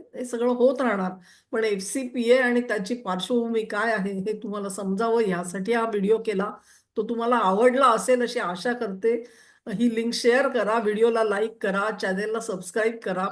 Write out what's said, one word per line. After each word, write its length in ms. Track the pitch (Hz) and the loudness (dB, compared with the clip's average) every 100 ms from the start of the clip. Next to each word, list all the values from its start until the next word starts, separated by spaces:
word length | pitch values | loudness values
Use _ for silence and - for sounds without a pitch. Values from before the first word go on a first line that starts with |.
| - - | -16 -12
हे 100 | 247 | -8
सगळं 240 | 233 240 | -2 0
होत 320 | 240 247 277 | 4 4 4
राहणार. 300 | 247 202 185 185 - - - | 0 0 -2 -6 -20 -20 -6
पण 120 | 185 | -2
एफसीपीए 760 | 180 202 190 269 247 254 226 254 | 0 -2 -4 -6 -6 -2 4 4
आणि 240 | 247 240 | 4 2
त्याची 340 | 240 208 190 240 | 0 -4 -4 -6
पार्श्वभूमी 680 | 196 185 180 240 233 226 | -4 -4 0 0 0 -2
काय 300 | 214 208 226 | -2 -2 0
आहे 200 | 214 196 | 0 -2
हे 260 | 196 196 214 | -4 -6 -6
तुम्हाला 260 | 202 208 196 | -6 -6 -6
समजावं 520 | 196 196 196 226 233 | -6 -4 0 2 2
यासाठी 520 | 214 180 180 196 190 | 2 -2 -4 -6 -2
हा 80 | 233 | 0
व्हिडिओ 360 | 226 208 196 220 | 0 0 2 2
केला. 340 | 226 196 208 233 _ - _ - | 0 -2 -4 -8 _ -20 _ -6
तो 120 | 214 | -4
तुम्हाला 260 | 226 233 240 | -2 0 2
आवडला 500 | 190 196 254 247 262 | 2 4 4 6 4
असेल 360 | - 220 247 | 4 2 2
अशी 180 | 233 233 | 2 -2
आशा 340 | 180 180 247 | -4 -4 -4
करते. 500 | 240 220 190 226 233 - - _ _ - | -4 -6 -2 0 -2 -6 -20 _ _ -8
ही 220 | 202 240 220 | 0 0 0
लिंक 180 | 233 | -2
शेअर 340 | 233 240 254 269 | 0 2 4 2
करा, 320 | 247 202 233 | 0 0 0
व्हिडिओला 440 | 208 214 233 226 | 0 2 4 4
लाईक 340 | 220 202 220 - | 2 0 -2 -2
करा, 280 | 202 196 214 196 | -2 0 -2 -2
चॅनेलला 380 | 202 190 214 220 | -4 -2 -2 -4
सबस्क्राईब 580 | 220 185 - 226 220 226 | -4 -8 -4 -2 -2 -2
करा 280 | 202 180 196 | -6 -4 -4